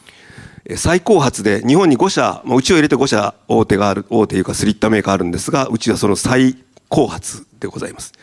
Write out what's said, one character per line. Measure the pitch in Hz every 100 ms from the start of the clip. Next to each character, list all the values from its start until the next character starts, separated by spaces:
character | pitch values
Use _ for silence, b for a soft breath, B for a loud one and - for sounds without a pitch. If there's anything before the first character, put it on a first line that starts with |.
| B B B B B B
え | - -
ー、 |
最 | 160 175
高 | 175 190
発 | 135 -
で | 104 98 120
日 | 156
本 | 185
に | 117
五 | 117
社、 | - 113 90 -
ま |
あ、 | 127
う |
ち | 131
を | 170
入 |
れ | 147
て | 131
五 | 135
社 | 110 101 - -
大 | 113 107
手 | 98
が | 101
あ |
る、 | 98 -
大 | 113 104
手 | 95
い |
う | 92
か |
ス | 90 101
リ |
ッ | 104
タ | 107
ー |
メ | 107
ー |
カ | 98
ー | 98
あ |
る | 87
ん |
で | 87
す | -
が、 | 143 123
う | 113
ち | 117
は | 92
そ | 104
の | 95
最 | - 127 131 127 _ _ -
高 | 156 120
発 | 90 - 101 - -
で | 95
ご | -
ざ | -
い |
ま | -
す。 | - B